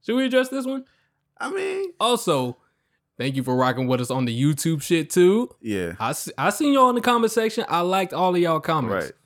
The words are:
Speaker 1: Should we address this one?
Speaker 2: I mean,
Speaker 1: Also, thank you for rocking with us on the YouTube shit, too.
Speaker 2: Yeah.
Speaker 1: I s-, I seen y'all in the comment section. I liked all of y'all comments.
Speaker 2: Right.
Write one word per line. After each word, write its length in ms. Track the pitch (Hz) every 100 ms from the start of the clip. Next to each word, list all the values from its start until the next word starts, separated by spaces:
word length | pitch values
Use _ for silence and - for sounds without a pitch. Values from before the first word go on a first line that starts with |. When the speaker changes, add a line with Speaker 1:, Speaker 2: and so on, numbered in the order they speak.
Speaker 1:
Should 120 | - 247
we 100 | 262
address 220 | 262 262
this 180 | 262 254
one? 180 | 269 262 _ _ _ _ _
Speaker 2:
I 100 | 269
mean, 400 | 381 381 381 392 -
Speaker 1:
Also, 560 | 220 240 - 147 127 - _ _ _ _ _ _
thank 200 | 127 135
you 60 |
for 100 | 131
rocking 320 | 127 127 127 127
with 140 | 127
us 100 | 123
on 140 | 131
the 180 | 123 117
YouTube 400 | 143 147 165 160
shit, 280 | - 170 156
too. 400 | - 180 208 247 -
Speaker 2:
Yeah. 340 | 113 101 87 87
Speaker 1:
I 100 | 113
s-, 200 | 151 - -
I 140 | 151
seen 220 | 202 294
y'all 160 | 277 254
in 60 | 247
the 40 |
comment 300 | 247 240 226
section. 320 | 226 220 220 -
I 120 | 170
liked 300 | 175 190 185
all 220 | 143 185
of 60 | 180
y'all 200 | 170 160
comments. 460 | 139 160 117 98 71
Speaker 2:
Right. 80 | -